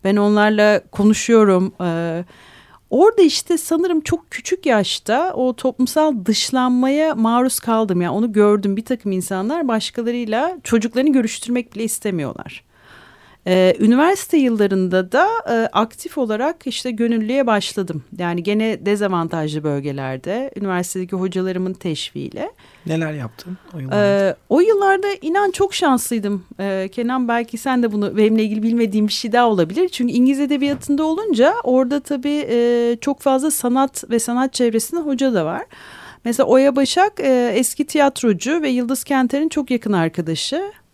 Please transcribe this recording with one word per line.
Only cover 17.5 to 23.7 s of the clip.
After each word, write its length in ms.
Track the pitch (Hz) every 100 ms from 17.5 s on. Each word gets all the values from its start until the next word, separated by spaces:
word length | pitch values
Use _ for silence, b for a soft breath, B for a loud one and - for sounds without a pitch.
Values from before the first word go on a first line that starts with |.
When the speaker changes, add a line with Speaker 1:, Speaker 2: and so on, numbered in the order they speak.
| 214 190 - 185 156 - -
Speaker 1:
Yani 240 | 175 175
gene 440 | 175 208 220 214 190
dezavantajlı 800 | 208 202 180 165 165 156 151
bölgelerde, 840 | 151 143 143 139 135 131 160 214 269 -
üniversitedeki 600 | 196 180 180 185 180 190
hocalarımın 560 | 185 185 190 185 185
teşviğiyle. 800 | 185 180 151 - 143 139 - 359 - b b 165
Speaker 2:
Neler 260 | 165 156
yaptın 460 | 151 113 - - 185 -